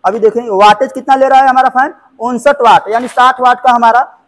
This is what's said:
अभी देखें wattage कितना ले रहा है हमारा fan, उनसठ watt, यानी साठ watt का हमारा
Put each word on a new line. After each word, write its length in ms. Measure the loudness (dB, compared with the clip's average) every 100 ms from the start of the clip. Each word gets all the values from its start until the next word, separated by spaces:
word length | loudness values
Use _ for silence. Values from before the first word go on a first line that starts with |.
| -4
अभी 140 | -2
देखें 300 | -2 -2 -6
wattage 420 | 2 2 2 -2
कितना 240 | -6 -4 0
ले 120 | 2
रहा 140 | 2
है 60 | 2
हमारा 220 | 0 0
fan, 240 | -2 -4 -8 _ _
उनसठ 420 | -8 -2 -2 0
watt, 260 | 2 0 0
यानी 200 | -6 -4
साठ 340 | 0 0 2
watt 180 | -2 0
का 120 | 0
हमारा 300 | 0 2 0 -4 _